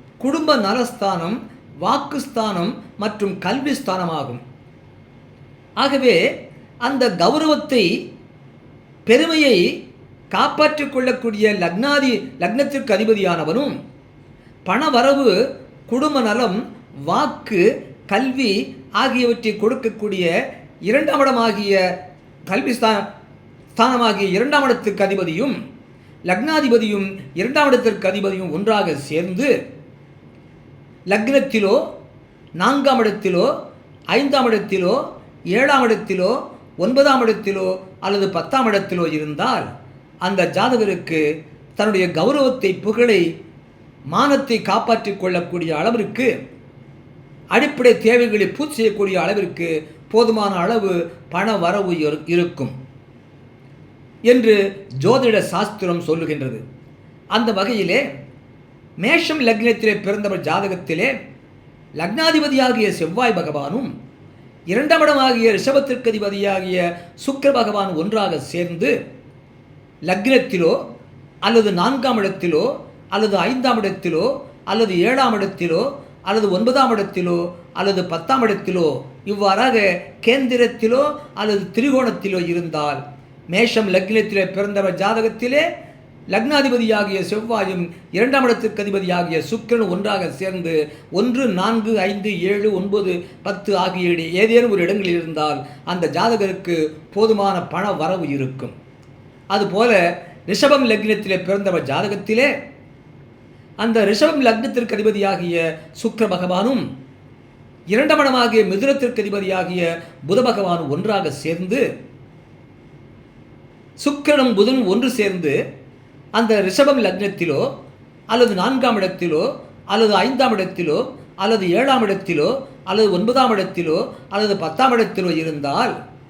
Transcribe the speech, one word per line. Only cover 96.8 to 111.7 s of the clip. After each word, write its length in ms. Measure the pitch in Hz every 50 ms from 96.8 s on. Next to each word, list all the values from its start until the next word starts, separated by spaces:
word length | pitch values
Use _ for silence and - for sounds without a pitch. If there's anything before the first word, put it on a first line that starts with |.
| 156 151 - - - -
போதுமான 440 | - 196 220 220 220 202 196 196 185 175 -
பண 240 | - 156 175 196 208 180
வரவு 340 | 147 156 165 190 185 165 143
இருக்கும். 460 | 139 135 131 135 135 131 127 110 - - - - - - - - - - - - - - -
அதுபோல 440 | - 190 202 202 - 175 202 233 240 220 185 170 175 175 - - - - - -
ரிஷபம் 400 | - 202 - 294 269 294 269 262
லக்னத்திலே 540 | 226 214 202 202 214 214 202 214 185 190 180
பிறந்தவர் 500 | 180 175 196 202 202 196 185 160 139 131
ஜாதகத்திலே 580 | 135 160 202 202 202 190 - - 214 233 269 285 - - - - - - - - - - - - - - - - - - - - - - - - -
அந்த 300 | - 208 233 220 226 208
ரிஷபம் 400 | 196 220 - 302 320 311 277 262
லக்னத்திற்கு 500 | 233 214 220 247 262 214 247 233 208 226
அதிபதியாகிய 640 | 202 208 220 202 202 196 196 196 185 180 175 170 170 165 160 156 - - - -
சுக்கிர 340 | - - 226 - - 226
பகவானும் 560 | 196 185 175 180 180 180 185 202 247 269 220 143 - - - - - - - - - - - - - - - - - - - -
இரண்டாம் 340 | 165 196 233 285 302 311 302
இடமாகிய 420 | 285 269 254 247 240 226 220 220 214
மிதுனத்திற்கு 560 | 180 190 202 247 277 277 277 254 233 - 220
அதிபதியாகிய 640 | 202 202 196 202 190 185 190 185 180 160 180 180 170 165 165 165 - - - - 139
புத 140 | 143 196 247
பகவானும் 500 | 247 247 208 202 196 180 175 170 160 135
ஒன்றாக 400 | 143 160 196 214 208 190 170 151 131
சேர்ந்து, 460 | - - 156 170 175 185 180